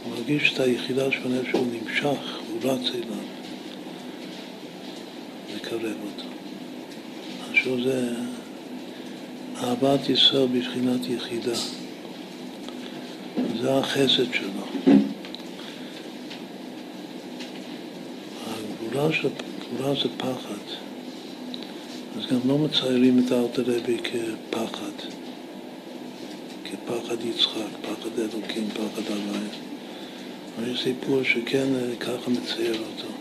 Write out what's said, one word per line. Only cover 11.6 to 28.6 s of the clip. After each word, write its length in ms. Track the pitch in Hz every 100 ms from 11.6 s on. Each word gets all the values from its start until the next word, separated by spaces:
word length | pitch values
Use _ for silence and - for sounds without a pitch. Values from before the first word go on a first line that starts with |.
| - - - - - - - - - - - - - - - - - - 127 110
זה 120 | 131
החסד 600 | 135 131 135 135 - 123
שלו. 600 | - 101 101 - - - - - - - - - - - - - - - - - - - - - - - - - - - - - - - - - - - - - - -
הגבורה 680 | 110 107 113 113 127 151
של, 160 | 160 143 - - -
גבורה 340 | - 123 131
זה 160 | 139 127 -
פחד. 680 | 127 127 - 104 - - - - - - - - - - - - - - - 117
אז 80 | 107
גם 140 | 127 123
לא 100 | 143
מציירים 640 | 151 - 131 127 127 127
את 120 | 123
אלתר 320 | 127 120 - 120
רבי 300 | 120 113 117
כפחד. 960 | - 123 113 104 - 113 110 - 104 - - - - - - - - - - - - - - - - -
כפחד 640 | - - - 120 - 120 117
יצחק, 460 | 110 - 113 101 87
פחד 380 | - 104 117 120
אלוקים, 500 | 107 110 98 -